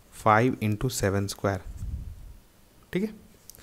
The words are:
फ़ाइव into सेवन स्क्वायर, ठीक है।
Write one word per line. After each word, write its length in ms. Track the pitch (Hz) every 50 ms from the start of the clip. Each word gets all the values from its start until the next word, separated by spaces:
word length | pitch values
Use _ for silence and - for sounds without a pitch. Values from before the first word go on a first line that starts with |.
| - - -
फ़ाइव 420 | - - 110 107 110 123 131 - - 110
into 260 | 104 107 - - 95
सेवन 360 | - - 104 98 98 101 101
स्क्वायर, 340 | 98 - - - 98 95 92 - - - - - - - - - - - - - - - - - - - - - _ - - - -
ठीक 100 | - 185
है। 60 | 214 214 - - - - - - - - - -